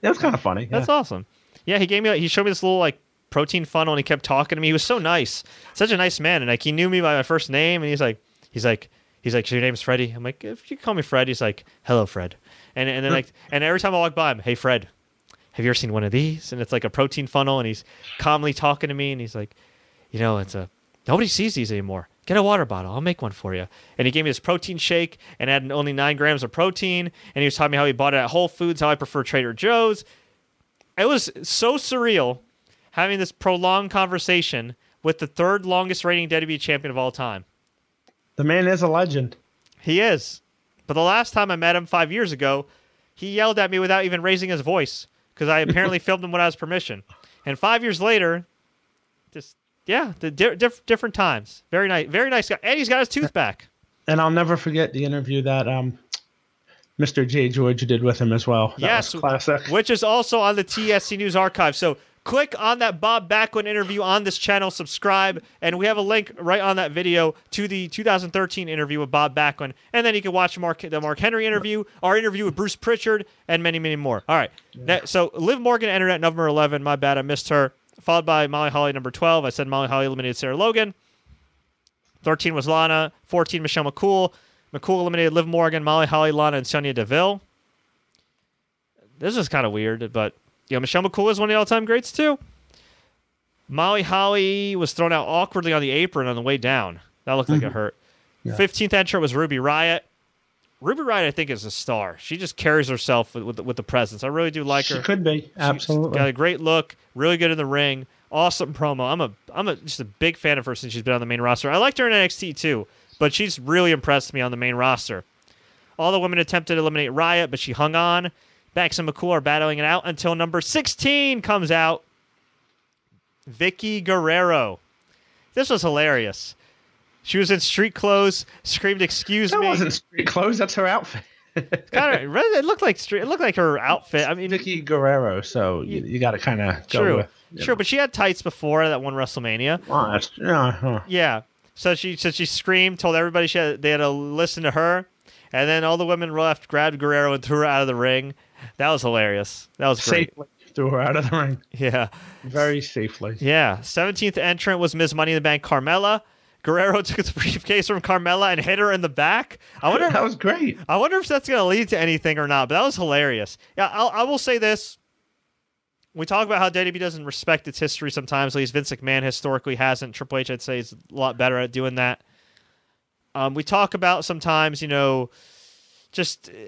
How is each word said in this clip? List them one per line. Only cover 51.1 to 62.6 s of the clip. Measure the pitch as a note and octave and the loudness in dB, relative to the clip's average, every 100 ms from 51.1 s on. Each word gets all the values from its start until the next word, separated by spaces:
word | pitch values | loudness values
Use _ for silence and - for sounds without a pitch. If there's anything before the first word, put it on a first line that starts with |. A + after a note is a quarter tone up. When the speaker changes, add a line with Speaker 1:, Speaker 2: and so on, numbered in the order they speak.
Speaker 2:
times. | G#3 F3+ A#2 G#2 - _ | 0 0 0 -6 -18 _
Very | E3+ G3 | 0 2
nice, | F3 - | 0 0
very | F3+ C4+ | 0 2
nice | B3 - | 2 0
guy. | G#3 | -2
And | G#3 D4+ | 0 0
he's | A#3 | 2
got | B3+ | 2
his | B3+ | 2
tooth | C#4 D4 | 0 -2
back. | - A#2 - - _ _ _ - | 0 0 -2 -14 _ _ _ 0
Speaker 1:
And | D#3 | 2
I'll | D#3+ | 4
never | E3 E3 E3 | 4 2 0
forget | E3+ D#3 D#3+ | 0 0 0
the | C3 C#3+ | 0 -2
interview | C#3+ C3 C#3 | -2 -2 -2
that, | C3+ C3+ A#2+ | 0 0 0
um, | C3 B2+ - _ - _ _ _ _ _ _ _ - | -2 -4 -6 _ -16 _ _ _ _ _ _ _ -2
Mister | D3 - B2+ | 0 0 0
J | C#3+ B2+ | 2 2
George | B2+ B2 A#2+ B2 | 2 2 2 2
did | A#2+ | 2
with | B2 A#2+ | 2 2
him | A#2 | 2
as | A2+ B2 | 2 2
well. | A2+ A2 | 2 0
That | - | 0
Speaker 2:
Yes, | G#3 A3+ A3 | 0 0 -2
Speaker 1:
was | E3 | -2
classic. | D3 C3+ - C#3+ C#3 | -2 0 0 0 0
Speaker 2:
which | F#3 G#3+ | 0 2
is | A3+ | 2
also | A3 A#3+ A3+ A#3 | 2 2 2 2
on | G3+ G3+ | 2 2
the | |
T | F#3 G#3+ G#3+ | -2 -2 2
S | G3+ - | 0 0
C | G3 | -4
News | G3+ F#3 | 0 2
Archive. | F#3+ G3 D#3 C#3 | 2 2 2 2
So | E3+ C#3+ _ _ | 0 -2 _ _
click | - C4 D4 | -2 0 0
on | - | 0